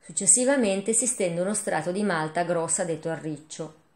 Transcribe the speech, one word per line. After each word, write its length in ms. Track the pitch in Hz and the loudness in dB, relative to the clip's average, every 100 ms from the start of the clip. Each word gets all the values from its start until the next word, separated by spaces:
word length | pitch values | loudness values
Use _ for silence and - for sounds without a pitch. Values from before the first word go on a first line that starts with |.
Successivamente 880 | - 165 196 - 254 285 220 190 196 | -6 -2 4 4 6 4 4 2 0
si 140 | 220 247 | 0 0
stende 340 | - 185 170 | 0 0 0
uno 140 | 180 | 0
strato 380 | 208 - 175 156 | -2 -2 -2 -2
di 100 | 180 | -2
malta 400 | 208 170 156 156 | 0 0 0 -2
grossa 420 | 170 170 160 - | 0 0 0 0
detto 240 | 180 156 165 | 0 -2 -4
arriccio. 640 | 160 151 151 - - 156 - _ | -4 -6 -8 -10 -12 -12 -12 _